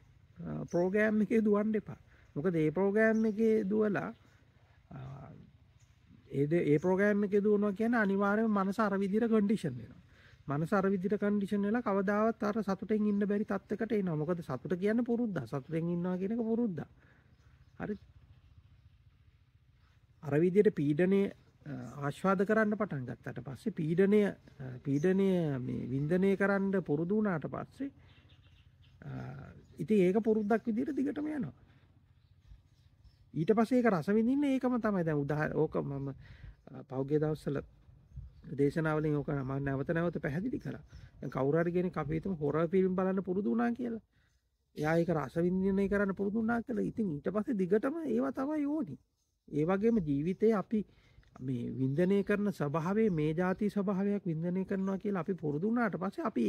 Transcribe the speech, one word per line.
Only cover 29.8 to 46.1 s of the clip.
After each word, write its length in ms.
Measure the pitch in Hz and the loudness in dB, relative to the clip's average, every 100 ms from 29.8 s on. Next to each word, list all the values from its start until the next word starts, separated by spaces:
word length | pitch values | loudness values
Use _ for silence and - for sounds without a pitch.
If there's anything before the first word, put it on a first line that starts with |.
| 160 214 180 | 2 4 4
ඒක 180 | 208 | 4
පුරුද්දක් 420 | 220 220 208 226 - | 2 2 2 0 0
විදිහට 300 | 220 294 277 | -2 -2 -2
දිගටම 320 | 277 269 302 | -2 -4 -6
යනවා. 420 | 302 156 - - - _ _ _ _ _ _ - - _ _ _ _ - _ _ | -6 -8 -10 -20 -20 _ _ _ _ _ _ -20 -20 _ _ _ _ -20 _ _
ඊට 180 | 147 165 | -2 2
පස්සේ 260 | 220 220 247 | 2 4 4
ඒක 80 | 226 | 4
රස 200 | 180 170 | 2 2
විඳින්න 360 | 214 226 277 | 2 2 2
ඒකම 320 | 285 262 247 247 | 2 2 0 0
තමයි. 260 | 214 196 | 0 0
දැන් 140 | 165 147 | 0 0
උදාහ-, 360 | 143 151 156 151 | 0 0 0 0
ඕක 200 | 151 170 | 0 -2
මම, 320 | 147 139 139 131 - - - - - | -4 -6 -8 -10 -16 -18 -20 -20 -20
අ, 180 | 131 | -18
පහුගිය 360 | - 131 139 151 | -10 -6 0 0
දවස්වල 380 | 151 151 - 139 - - - - - - - - - | 0 -4 -4 -6 -8 -18 -20 -20 -20 -16 -16 -16 -8
දේශනාවලින් 640 | 131 143 165 156 151 151 147 | 0 0 2 0 0 0 0
ඕක 120 | 139 | -2
මම 220 | 143 131 139 | -4 -4 -4
නැවත 300 | 139 135 139 | -2 -2 -2
නැවත 280 | 165 170 156 | 0 -2 -2
පැහැදිලි 400 | 156 147 240 262 | -4 -4 -4 -6
කරා. 220 | 143 - - - - - | -8 -12 -14 -20 -20 -12
දැන් 160 | - | -8
කවුරු 260 | 139 135 156 | -2 0 2
හරි 140 | 170 | 0
කෙනෙක් 260 | 175 180 165 | 0 -2 -4
අපි 160 | 147 | -4
හිතමු 220 | 160 196 165 | -4 -4 -4
හොරර් 320 | 147 151 165 | -2 0 2
ෆිල්ම් 280 | 190 185 185 | 2 2 2
බලන්න 280 | 185 190 | 0 -2
පුරුදු 260 | 190 185 208 | -2 -2 0
වුණා 220 | 233 240 | 0 0
කියලා. 300 | 233 240 226 - _ _ _ _ _ _ - | -2 -6 -8 -12 _ _ _ _ _ _ -4
එයා 200 | 151 165 | 0 2
ඒක 120 | 170 | 2
රස 260 | 160 135 165 | 0 -2 0
විඳින්න 540 | 175 185 196 196 196 | 0 2 2 2 2
කරන්න 260 | 202 202 | 2 0